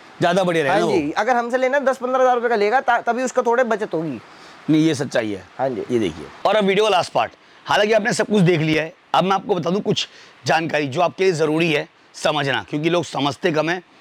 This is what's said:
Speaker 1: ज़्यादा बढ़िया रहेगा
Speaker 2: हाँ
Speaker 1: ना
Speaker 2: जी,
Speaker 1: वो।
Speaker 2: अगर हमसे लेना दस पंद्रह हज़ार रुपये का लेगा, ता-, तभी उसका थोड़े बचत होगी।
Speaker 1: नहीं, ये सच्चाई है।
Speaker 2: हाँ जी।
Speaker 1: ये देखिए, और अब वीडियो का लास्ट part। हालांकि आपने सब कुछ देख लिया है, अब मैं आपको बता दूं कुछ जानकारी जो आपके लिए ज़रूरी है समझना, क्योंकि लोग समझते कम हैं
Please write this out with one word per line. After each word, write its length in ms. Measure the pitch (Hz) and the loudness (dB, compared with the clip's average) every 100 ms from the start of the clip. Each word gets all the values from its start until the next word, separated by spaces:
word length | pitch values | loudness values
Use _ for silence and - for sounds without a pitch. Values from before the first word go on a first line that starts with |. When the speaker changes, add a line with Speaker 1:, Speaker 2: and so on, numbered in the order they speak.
| - - | -18 -2
Speaker 1:
ज़्यादा 240 | 170 180 | 0 2
बढ़िया 200 | 185 165 | 0 0
रहेगा 160 | 139 185 | 2 2
Speaker 2:
हाँ 60 | 160 | 2
Speaker 1:
ना 100 | 147 | 0
Speaker 2:
जी, 100 | 147 | -2
Speaker 1:
वो। 60 | 175 | -2
Speaker 2:
अगर 200 | 214 240 | 0 0
हमसे 200 | 240 247 | 0 0
लेना 220 | 254 277 | 0 0
दस 180 | 269 254 | 0 -2
पंद्रह 260 | 247 262 | -2 2
हज़ार 120 | 254 | 2
रुपये 160 | 247 233 | 2 0
का 60 | 233 | 0
लेगा, 240 | 202 254 | 2 0
ता-, 220 | 269 240 | 2 0
तभी 200 | - 226 | 0 -2
उसका 200 | 254 247 | -2 -2
थोड़े 220 | 240 233 | 0 2
बचत 300 | 247 214 208 | 0 -2 -4
होगी। 260 | 165 165 117 - - - - - | -6 -6 -8 -12 -20 -20 -10 0
Speaker 1:
नहीं, 160 | 156 160 | 2 2
ये 80 | |
सच्चाई 360 | 143 135 131 113 | 0 -2 -2 -2
है। 140 | 98 95 - | -4 -10 -6
Speaker 2:
हाँ 100 | 135 | -4
जी। 120 | 113 - | -4 -2
Speaker 1:
ये 80 | 123 | 0
देखिए, 280 | 98 78 71 - 175 | -2 -4 -14 -4 0
और 100 | 208 | 2
अब 80 | |
वीडियो 200 | 196 196 | 2 2
का 60 | 214 | 2
लास्ट 220 | 185 151 | 2 0
part। 200 | 135 107 - _ - - | -2 -2 -4 _ -12 -2
हालांकि 260 | 160 214 | 2 4
आपने 200 | 220 214 | 2 2
सब 140 | 202 - | -2 0
कुछ 160 | 208 | 2
देख 180 | 170 175 | 4 4
लिया 220 | 156 156 | 2 0
है, 120 | 160 - _ | -2 -10 _
अब 100 | 139 | 0
मैं 80 | 180 | 2
आपको 220 | 196 - | 0 0
बता 160 | 185 170 | -2 -2
दूं 100 | 190 | -2
कुछ 280 | 208 185 - - - - 127 | -2 -4 -6 -12 -20 -10 -2
जानकारी 420 | 165 165 147 147 | -2 0 -2 -2
जो 120 | 135 | 0
आपके 240 | 170 - | -2 0
लिए 80 | 190 | 0
ज़रूरी 400 | 160 156 156 170 | 2 0 0 0
है 160 | 147 160 _ _ | 0 -4 _ _
समझना, 500 | - 170 151 139 123 101 | -6 -2 0 0 -2 -4
क्योंकि 200 | 147 160 | -4 -2
लोग 140 | 170 | -2
समझते 480 | 156 143 143 135 185 | -2 -4 -4 -2 -2
कम 180 | 156 156 | 0 -2
हैं 120 | 185 - - | -4 -8 -20